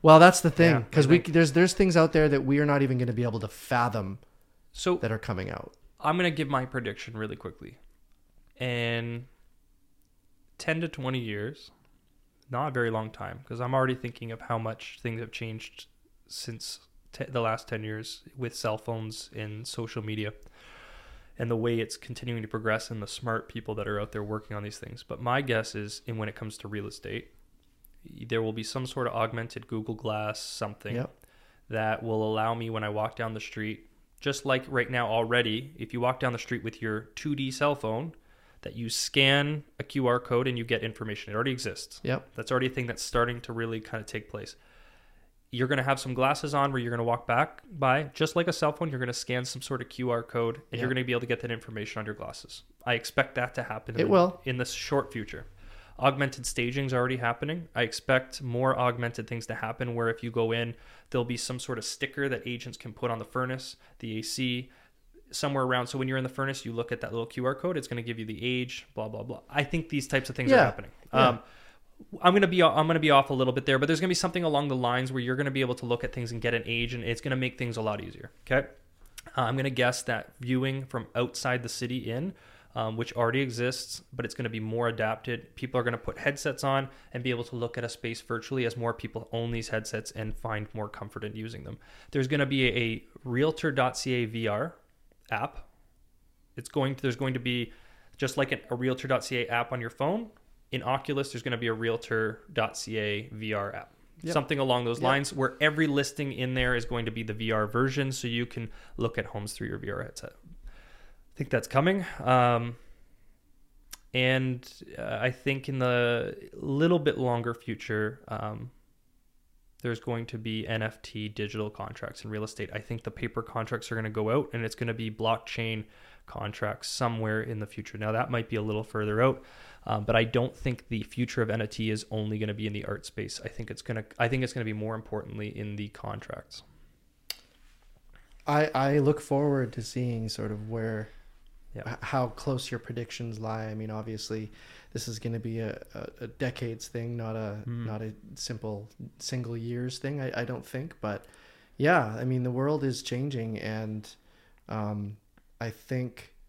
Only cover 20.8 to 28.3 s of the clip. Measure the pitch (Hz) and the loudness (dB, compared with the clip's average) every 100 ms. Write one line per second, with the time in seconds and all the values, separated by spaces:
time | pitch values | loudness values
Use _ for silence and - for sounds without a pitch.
20.8 | - - - - - - 117 117 120 117 | -20 -20 -18 -20 -20 -6 -2 0 2 0
21.8 | 113 - - 123 123 117 107 110 110 110 | -2 -8 -12 -10 -6 -6 -4 -2 0 0
22.8 | - 113 101 - 120 113 - 117 110 107 | 0 -8 -8 -6 -2 -2 -4 -10 -6 -4
23.8 | 104 104 107 107 104 107 - 104 104 - | -2 -2 -2 -4 -4 -6 -6 -8 -8 -10
24.8 | - 117 - - 123 131 135 113 110 110 | -14 -14 -10 -6 0 0 2 0 0 -6
25.8 | 104 - - 110 107 - 110 - 101 104 | -6 -8 -8 -4 -4 -6 -10 -10 -8 -6
26.8 | 101 - 95 104 - - - _ _ _ | -6 -10 -8 -8 -8 -20 -20 _ _ _
27.8 | - - - - 117 | -20 -20 -20 -14 -2